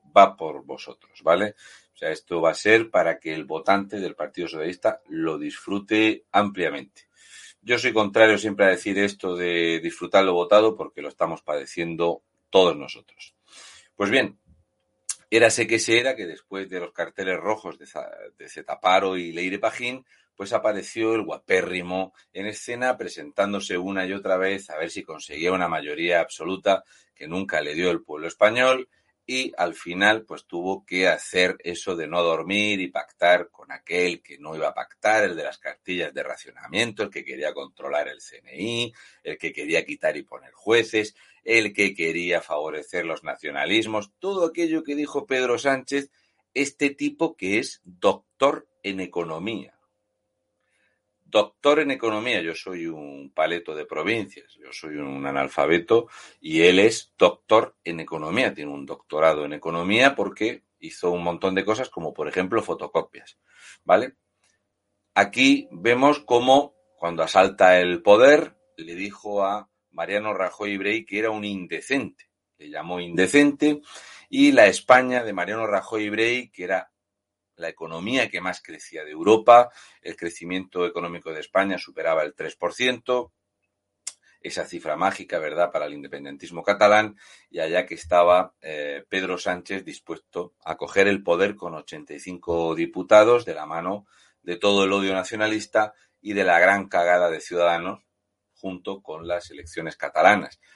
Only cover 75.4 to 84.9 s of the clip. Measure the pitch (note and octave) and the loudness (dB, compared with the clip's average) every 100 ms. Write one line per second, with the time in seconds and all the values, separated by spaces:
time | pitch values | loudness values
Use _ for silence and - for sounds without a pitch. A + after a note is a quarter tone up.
75.4 | F2+ A2 A2 G2 - A2 G#2 G#2+ A#2 B2 | -4 -4 -2 -2 -2 -4 -2 0 0 0
76.4 | B2 - F2+ F#2 - _ _ _ _ _ | -6 -10 -4 -4 -4 _ _ _ _ _
77.4 | _ - E2 - D#2+ E2 G2+ C3 A2 F2 | _ -12 -12 -10 -12 -8 -4 -2 -2 -4
78.4 | F#2 F2+ - D#2 - D#2+ D2+ D#2 F2+ A2 | -8 -10 -12 -20 -16 -16 -14 -6 0 2
79.4 | G#2+ A#2+ B2 - - _ E2+ E2 E2+ - | 8 8 6 -2 -20 _ -16 -10 -10 -10
80.4 | E2+ F#2 F#2 F2+ F2 F2 F2 E2+ E2 D#2 | -10 -8 -8 -4 -4 -4 -10 -10 -12 -14
81.4 | - F#2+ G2 F2+ - - D#2+ D#2+ D2+ - | -4 0 0 -4 -10 -6 -2 -2 -2 -6
82.4 | D#2 - - - B2+ A#2+ - B2 A#2+ _ | -12 -6 -6 -2 -4 -4 -2 -4 -4 _
83.4 | _ _ _ _ _ _ - - _ _ | _ _ _ _ _ _ -18 -18 _ _
84.4 | - F2 D#2+ E2+ D#2+ | -10 -8 -8 -8 -6